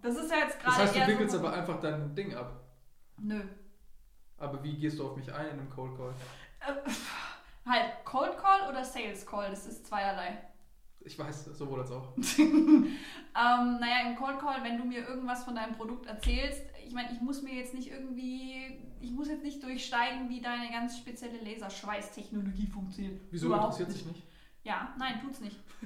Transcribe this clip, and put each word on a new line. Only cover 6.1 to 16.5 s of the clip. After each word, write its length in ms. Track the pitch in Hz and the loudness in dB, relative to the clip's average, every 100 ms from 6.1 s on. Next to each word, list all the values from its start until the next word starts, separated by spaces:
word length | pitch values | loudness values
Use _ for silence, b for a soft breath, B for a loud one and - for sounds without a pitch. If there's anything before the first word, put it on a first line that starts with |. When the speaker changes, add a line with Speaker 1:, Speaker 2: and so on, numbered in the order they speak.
| 131 B B B - | -10 B B B -8
Speaker 1:
Äh, 280 | 277 277 285 B B B B B B B - | -6 -4 -4 B B B B B B B 2
halt, 360 | 240 233 - - | 2 2 -2 -4
Cold 320 | 262 320 - | 0 0 4
Call 320 | 392 392 392 | 8 8 6
oder 140 | 262 247 | -2 -4
Sales 400 | 254 214 196 - | -4 -6 -6 -6
Call, 240 | 208 202 | -4 -4
das 160 | 196 - | -4 -8
ist 180 | - - | -12 -4
zweierlei. 520 | 202 196 190 185 208 - - - - - - | 0 0 0 -4 -6 -10 -18 -20 -20 -20 -18
Speaker 2:
Ich 160 | - - | -12 -8
weiß, 260 | 147 147 - | -6 -6 -10
sowohl 360 | 143 139 131 | -8 -4 -4
als 100 | 123 | -4
auch. 220 | 123 - - | -6 -6 0
Speaker 1:
<laughs> 0 | - - 311 311 294 302 B B B B B - | 4 8 10 10 12 12 B B B B B 4
Ähm, 420 | 240 240 247 240 | 6 8 6 2
naja, 300 | 240 247 240 | 2 2 2
im 60 | 233 | -2
Cold 220 | 269 277 | -2 -2
Call, 240 | 285 262 | -2 -2
wenn 140 | 233 240 | -2 -2
du 40 | 247 | -2
mir 220 | 247 233 | -4 -4
irgendwas 360 | 254 254 247 | -4 -4 -4
von 120 | 262 233 | -4 -4
deinem 200 | 220 220 | -4 -6
Produkt 320 | 220 247 - | -6 -8 -8
erzählst, 540 | 214 - 262 285 | -2 2 2 2